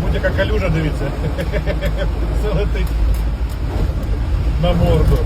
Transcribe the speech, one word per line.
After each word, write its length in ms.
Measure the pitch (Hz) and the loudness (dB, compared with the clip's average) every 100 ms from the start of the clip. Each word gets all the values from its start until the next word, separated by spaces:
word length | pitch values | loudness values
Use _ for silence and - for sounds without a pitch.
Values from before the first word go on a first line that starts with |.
Будь-яка 260 | - 185 185 | 0 0 0
калюжа, 400 | 185 196 214 185 | 0 0 0 0
дивіться. 360 | 160 156 - 147 139 151 - 170 | 0 0 -2 -4 -2 -4 -2 -2
<laughs> 880 | - - - 190 - 190 - - - | -2 -2 -2 -2 -2 -2 -2 -2 0
Це 60 | 214 190 | 0 0
летить 280 | 202 185 175 - - - - - - - - - - - - - - - - - | 0 0 0 0 2 2 0 -2 -4 -4 -4 -2 0 -2 -2 -2 0 0 0 2
на 100 | 170 | 2
морду. 440 | 170 170 156 151 - | 2 4 4 4 4